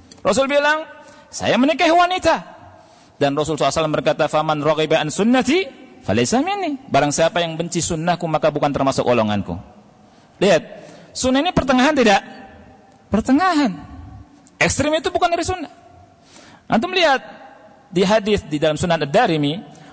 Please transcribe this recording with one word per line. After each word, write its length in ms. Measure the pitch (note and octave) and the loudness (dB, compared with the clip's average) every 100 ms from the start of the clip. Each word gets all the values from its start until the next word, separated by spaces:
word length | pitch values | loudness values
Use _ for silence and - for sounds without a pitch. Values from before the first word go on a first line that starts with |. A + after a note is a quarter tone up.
| - - | -20 -6
Rasul 320 | - G#3 C4+ | -2 0 2
bilang, 320 | C#4+ D4 D#4 D#4 - - - - | 2 2 0 -4 -16 -20 -20 -16
"Saya 240 | - F#2+ F#3+ | -6 -2 2
menikahi 360 | C4+ D#4 F4 | 2 2 2
wanita." 440 | E4+ F4 F#4 E4 C4 F3 - - - - - - - | 4 2 2 0 0 -2 -20 -20 -20 -20 -20 -20 -2
Dan 160 | C#3 C#3+ | -2 0
Rasul 240 | D3+ D#3 | -2 -2
sallallahu 120 | C#3+ | 0
alaihi 80 | D3 | 0
wasallam 120 | D#3+ D3+ | 0 0
berkata, 240 | D#3 D3 D3+ | 0 0 0
"Faman 280 | D#3 D#3 D3+ | 0 0 0
raghiba 360 | D3 D#3 D#3 D#3 | 0 0 2 0
an 120 | D3+ | 0
sunnati 560 | - G#3+ B3+ A#3+ E4+ F#4+ - - - | 0 2 2 2 0 -2 -10 -20 -12
falaysa 360 | - G#2 B2 A#3+ | -4 0 0 0
minni." 400 | E4 G4+ F4 C#4 - | -2 -4 -4 -6 -2
Barang 240 | - C#3+ | 0 0
siapa 320 | C#3+ E3 F3 | 0 0 0
yang 160 | E3+ D#3+ | -4 -4
benci 240 | E3+ E3+ | -6 -4
sunnahku, 400 | D3 E3 E3+ E3+ E3 | -4 -2 -2 -2 -2
maka 240 | D3+ D#3 | 0 0
bukan 200 | D3 D3 | 0 0
termasuk 320 | C#3+ C3+ C3 | 0 0 0
golonganku. 520 | B2 A#2+ G#2+ G#2 F2+ E2+ - - - - - - _ - | 2 2 2 -2 -4 -8 -12 -20 -20 -20 -20 -20 _ -2
Lihat, 240 | F#3+ D#3+ - - - - - | 2 2 0 -14 -20 -20 -14
sunnah 320 | - B3+ C4 | -6 -2 0
ini 80 | E4+ | 0
pertengahan 440 | - C4 B3+ C4+ D4+ | -2 0 2 2 4
tidak? 280 | A3+ F#3+ - - - - - - - - _ | 4 2 0 -14 -20 -20 -20 -20 -20 -20 _
Pertengahan. 640 | G3 - C4+ B3 D4+ C4 F3+ - - - - - - - - | -2 2 2 4 2 0 -2 -12 -18 -18 -20 -20 -20 -16 -2
Ekstrim 360 | E3+ - D4 D#4 | 0 0 0 0
itu 160 | F#4+ | 0
bukan 200 | F4 F4 | 0 0
dari 120 | E4+ | 0
sunnah. 280 | E4+ F#4 D#4 - - - - _ - - - - - | -2 -6 -10 -16 -20 -20 -20 _ -20 -20 -20 -20 -4
Antum 240 | - E4+ | -2 0
lihat 320 | F#4 E4 C4 - - - - - - - | 0 2 2 -2 -20 -20 -20 -20 -20 -6
di 160 | E3+ F#3 | -2 2
hadis 400 | A3 G3+ G3+ - | 2 2 -2 -2
di 160 | D3+ | -2
dalam 160 | D#3 D3+ | 0 0
Sunan 240 | F3+ E3 | 0 -2
Ad-Darimi, 560 | D3 F3+ A#3+ D#3 C#3+ E3+ - - - | 0 2 2 2 -2 -4 -10 -20 -20